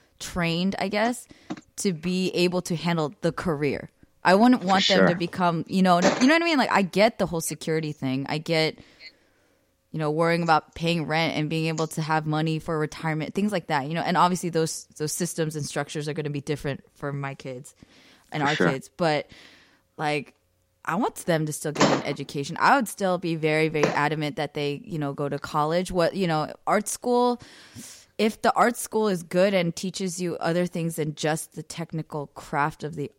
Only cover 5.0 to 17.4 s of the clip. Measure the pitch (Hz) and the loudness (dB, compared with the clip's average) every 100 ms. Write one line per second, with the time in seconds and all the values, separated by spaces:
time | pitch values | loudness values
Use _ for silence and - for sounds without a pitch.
5 | 185 175 170 - 180 170 - 190 185 175 | 6 4 -2 0 0 0 -2 2 6 6
6 | 185 - 254 330 339 294 214 190 185 190 | 4 4 4 4 4 2 2 2 2 4
7 | 220 - 175 165 - 151 - 160 156 151 | 4 4 -2 -2 -6 -8 -2 -2 -2 -6
8 | 135 131 139 151 156 160 156 - - _ | -4 -4 -2 -4 0 2 2 -2 -16 _
9 | - _ _ _ _ _ _ _ _ 156 | -20 _ _ _ _ _ _ _ _ -4
10 | 151 156 170 170 165 151 - - 165 170 | -2 2 2 2 6 4 4 -6 -2 0
11 | 151 156 165 - 151 160 160 160 160 - | 0 0 0 0 -2 -2 -2 -2 -4 -4
12 | 156 160 156 151 160 160 160 160 151 - | 0 0 0 0 0 -2 -2 -2 -2 -4
13 | 165 156 151 - 208 196 - 151 139 165 | -4 -4 -4 -2 -2 -2 -2 -2 -2 -4
14 | - 170 175 180 175 160 160 - - - | 0 4 4 2 -2 0 -2 -4 -12 -8
15 | 151 - 175 - 156 156 139 156 143 160 | -6 -4 -4 -2 -4 -4 -6 -6 -6 -6
16 | 147 147 147 143 - 143 147 135 - _ | -6 -6 -4 -6 -6 -6 -4 -8 -12 _
17 | 143 139 139 139 | -8 -8 -8 -10